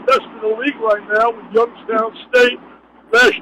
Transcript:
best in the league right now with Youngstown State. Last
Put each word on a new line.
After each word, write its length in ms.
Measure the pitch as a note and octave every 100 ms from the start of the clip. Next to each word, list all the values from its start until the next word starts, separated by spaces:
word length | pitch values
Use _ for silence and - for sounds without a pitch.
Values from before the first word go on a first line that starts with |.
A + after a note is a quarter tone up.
| -
best 140 | G3+
in 180 | - A3+
the 160 | G#3+ A3
league 240 | C#4 A#3
right 240 | A3 G#3 G3+
now 180 | G#3+ A#3
with 140 | A3+ F#3
Youngstown 640 | G#3+ A#3 - - A3 A3+ - -
State. 260 | B3 B3 B3 - - _ _ -
Last 240 | A#3 B3 -